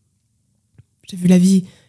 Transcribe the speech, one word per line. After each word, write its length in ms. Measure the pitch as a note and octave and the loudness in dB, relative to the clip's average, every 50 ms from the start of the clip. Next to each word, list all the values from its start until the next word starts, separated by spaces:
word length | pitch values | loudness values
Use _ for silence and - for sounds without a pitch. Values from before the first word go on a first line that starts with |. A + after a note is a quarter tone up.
| _ _ _ _ _ _ _ _ _ _ _ _ _ _ _ - _ _ _ _ _ | _ _ _ _ _ _ _ _ _ _ _ _ _ _ _ -20 _ _ _ _ _
J'ai 120 | - G#3 F3+ | -20 -10 -4
vu 100 | F3+ F3+ | 0 0
la 80 | F#3 | 2
vie 300 | F3+ F3+ F#3+ G3 F#3 F#3 - - _ _ | 2 2 2 0 -2 -2 -6 -14 _ _